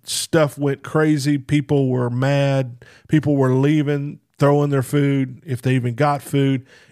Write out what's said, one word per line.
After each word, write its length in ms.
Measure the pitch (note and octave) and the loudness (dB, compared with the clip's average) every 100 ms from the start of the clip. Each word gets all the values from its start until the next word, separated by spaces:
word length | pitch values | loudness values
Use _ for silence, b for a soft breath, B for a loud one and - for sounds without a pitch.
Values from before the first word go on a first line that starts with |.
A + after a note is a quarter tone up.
stuff 540 | - - - E3 D3 - | -10 -10 -2 0 0 -2
went 260 | C#3+ C3+ | -4 -4
crazy, 540 | - D#3 D#3 D3+ C#3 C#3+ | -4 0 2 2 0 -2
people 520 | - D3+ - C#3+ C3 | 0 -2 0 0 0
were 200 | B2+ B2 | 0 -2
mad, 760 | A#2+ C3+ C#3+ C#3 C#3 C3 A#2+ B B B | -2 0 0 0 0 -4 -8 B B B
people 280 | D#3 C#3+ C#3+ | 0 2 2
were 180 | C3 | 2
leaving, 680 | C3 C#3+ D#3 C#3+ D3 C#3+ - _ - | 2 2 2 0 -4 -6 -12 _ 0
throwing 320 | C#3+ C#3+ D3 | 2 4 2
their 140 | C#3 | 0
food, 580 | B2 D3 C#3 C#3 C3 B2 E3 | 0 0 2 0 -2 -6 -10
if 160 | B2 | -4
they 140 | B2+ C3 | -2 0
even 200 | B2 A2+ | -2 -2
got 260 | D3+ C#3+ | -2 -2
food, 440 | - C#3 C3+ C3+ - b b | -4 0 0 -2 -6 b b